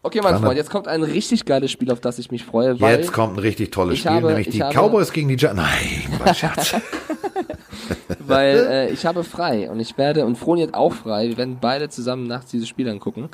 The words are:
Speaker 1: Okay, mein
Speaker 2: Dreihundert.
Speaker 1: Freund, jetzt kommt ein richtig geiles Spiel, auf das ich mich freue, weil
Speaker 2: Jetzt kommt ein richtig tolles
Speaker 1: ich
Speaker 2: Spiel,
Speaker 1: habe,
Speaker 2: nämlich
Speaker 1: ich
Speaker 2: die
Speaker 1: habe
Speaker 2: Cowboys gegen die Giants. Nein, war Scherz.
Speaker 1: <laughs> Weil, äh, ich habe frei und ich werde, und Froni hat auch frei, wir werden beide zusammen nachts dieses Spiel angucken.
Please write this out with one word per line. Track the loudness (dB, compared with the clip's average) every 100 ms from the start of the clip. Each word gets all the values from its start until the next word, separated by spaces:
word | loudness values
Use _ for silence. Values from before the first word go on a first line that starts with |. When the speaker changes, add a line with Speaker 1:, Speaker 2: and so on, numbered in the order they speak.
Speaker 1:
Okay, | -2 2
mein | 4
Speaker 2:
Dreihundert. | 4 4
Speaker 1:
Freund, | 2
jetzt | -2
kommt | -4 -2
ein | -2
richtig | 0 -2 0 0 2
geiles | 2 2
Spiel, | -2 -2
auf | 0
das | -2 -6
ich | -8
mich | -10
freue, | -2 2 2 4
weil | 4 4
Speaker 2:
Jetzt | 2
kommt | 0 0 0
ein |
richtig | -2 0 -4
tolles | 0 0 2
Speaker 1:
ich |
Speaker 2:
Spiel, | 2
Speaker 1:
habe, | 2 4
Speaker 2:
nämlich | 2 0
Speaker 1:
ich | 0
Speaker 2:
die |
Speaker 1:
habe | 2
Speaker 2:
Cowboys | 4 4 4 2
gegen | 0 0
die | 2
Giants. | 2 2
Nein, | 0 0 -2 -4 -4 0
war | 2
Scherz. | 2 -2 -2 -2 -2
Speaker 1:
<laughs> | -4 -10 -8 -8 -6 -6 -8 -10 -14 -16 -8 -8 -6 -10 0
Weil, | 2 6 4 4
äh, | 2 0
ich | -2 -2
habe | -2
frei | -6 -4 -2 0 -2
und | -6
ich | -6 0
werde, | 2 2 0
und | -2
Froni | 0 0
hat | 0
auch | 2 0
frei, | 0 -4 -2 -2
wir | -2
werden | -4 -2
beide | -2 -2 -4
zusammen | -6 -6 -4 -6
nachts | -8 -6
dieses | -6 -6
Spiel | -4 -4
angucken. | -4 -8 -8 -12